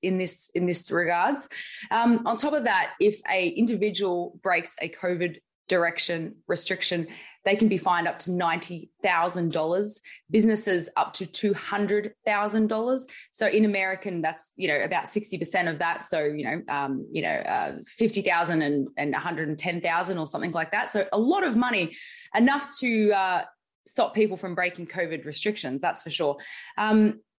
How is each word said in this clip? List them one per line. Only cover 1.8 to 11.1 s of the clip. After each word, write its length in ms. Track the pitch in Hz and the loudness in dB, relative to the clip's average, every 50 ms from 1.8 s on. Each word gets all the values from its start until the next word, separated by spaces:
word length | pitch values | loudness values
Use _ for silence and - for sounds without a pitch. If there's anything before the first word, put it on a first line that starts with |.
| - - | -8 -2
Um, 320 | - 226 233 240 233 214 - | 0 2 4 4 4 4 2
on 100 | - 233 | -2 -2
top 160 | 214 - 294 294 | 0 0 0 0
of 120 | 294 233 | 0 0
that, 260 | 233 202 185 - - - - | 2 2 2 0 -2 0 2
if 200 | 190 214 208 - - - | 2 2 2 2 -4 -2
a 180 | 190 190 180 | 0 2 2
individual 920 | 170 170 - 233 226 233 185 202 214 180 - 202 185 175 175 175 - - - _ | 0 2 2 2 2 2 0 0 0 0 0 0 0 0 -2 -4 -6 -10 -6 _
breaks 320 | 190 180 170 175 - - - | 0 0 0 0 -4 -8 -8
a 100 | - 160 | -8 -10
covid 480 | - - - 180 180 165 180 175 160 - _ _ _ _ _ | -8 -6 -4 -2 -2 0 -2 -4 -4 -8 _ _ _ _ _
direction 680 | - 185 180 170 170 170 - - - 170 170 170 143 - - _ | 0 2 4 4 2 0 -2 -2 -2 -2 -4 -4 -8 -10 -14 _
restriction, 600 | - 175 175 - - 190 185 - - 180 170 165 170 - - - - - _ _ | -2 -2 0 0 -2 -2 -2 -2 -2 -2 -2 -2 -4 -10 -16 -18 -20 -20 _ _
they 100 | 196 202 | 0 4
can 120 | 202 226 | 4 4
be 120 | 208 196 175 | 4 4 4
fined 280 | - 190 180 175 170 | 2 4 4 4 2
up 120 | 175 - - | 0 0 -2
to 120 | - 185 | -2 -2
ninety 600 | 180 175 175 165 165 175 - - 175 165 - - _ _ | 0 2 2 2 2 0 -2 -6 -8 -10 -12 -16 _ _
thousand 520 | - 190 180 165 170 180 - 185 170 165 143 | 0 2 4 4 4 2 2 0 0 0 2
dollars, 480 | 165 156 160 175 190 208 208 - - - - - - _ _ | 0 2 2 2 2 0 -2 -6 -10 -14 -18 -20 -20 _ _
businesses 580 | - 220 214 226 220 208 - 202 185 175 165 - - | 4 6 6 6 4 4 2 2 0 0 0 -2 -2
up 160 | - 156 - | -2 -2 0